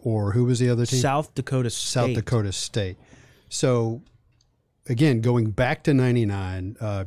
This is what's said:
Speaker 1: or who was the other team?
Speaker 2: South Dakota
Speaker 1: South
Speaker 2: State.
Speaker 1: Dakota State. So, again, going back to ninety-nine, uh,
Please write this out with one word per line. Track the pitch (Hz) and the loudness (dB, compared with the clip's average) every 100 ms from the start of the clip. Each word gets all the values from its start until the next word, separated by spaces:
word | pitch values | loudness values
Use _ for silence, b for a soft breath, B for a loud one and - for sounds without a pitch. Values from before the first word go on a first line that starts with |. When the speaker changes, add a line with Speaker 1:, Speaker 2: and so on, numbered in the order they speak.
Speaker 1:
or | 120 110 101 | -2 0 0
who | 113 123 | 2 2
was | 120 | 2
the | 123 | 2
other | 120 | 2
team? | 120 127 | 0 0
Speaker 2:
South | 139 143 151 - | 0 0 -2 -6
Dakota | - 131 120 | -4 -2 -2
Speaker 1:
South | - - 127 127 | -4 -4 0 0
Speaker 2:
State. | 117 | -2
Speaker 1:
Dakota | - 117 101 | -2 -2 -2
State. | - - 113 95 85 b b b b b | -4 -6 -4 -4 -8 b b b b b
So, | - 139 120 113 117 - _ _ _ _ _ _ _ - | -2 2 2 0 -4 -10 _ _ _ _ _ _ _ -4
again, | 120 156 117 | 2 4 4
going | 120 120 110 | 2 2 0
back | 98 127 156 | 0 0 0
to | - | 2
ninety-nine, | 135 127 123 107 98 92 92 92 - | 4 4 2 0 -2 -4 -6 -8 -8
uh, | 110 98 | -6 -6